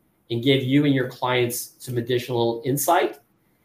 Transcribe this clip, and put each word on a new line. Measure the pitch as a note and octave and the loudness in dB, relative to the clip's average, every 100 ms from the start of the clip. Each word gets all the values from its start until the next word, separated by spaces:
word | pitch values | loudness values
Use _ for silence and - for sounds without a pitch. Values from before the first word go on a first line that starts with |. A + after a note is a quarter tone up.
| _ _ - | _ _ -8
and | A#2 | -2
give | C3+ C3 | 2 2
you | B2+ C#3 | 2 2
and | D3 | 4
your | C3+ B2+ | 2 -2
clients | - B2+ B2+ A#2+ - - - | -4 -2 0 0 -4 -10 -14
some | - A#2+ | -8 -6
additional | A#2 B2 B2+ A#2+ A#2 A#2 | -2 -2 -2 0 0 -2
insight. | C3 C#3+ - F3 - - _ _ _ _ | -2 -2 2 2 2 -4 _ _ _ _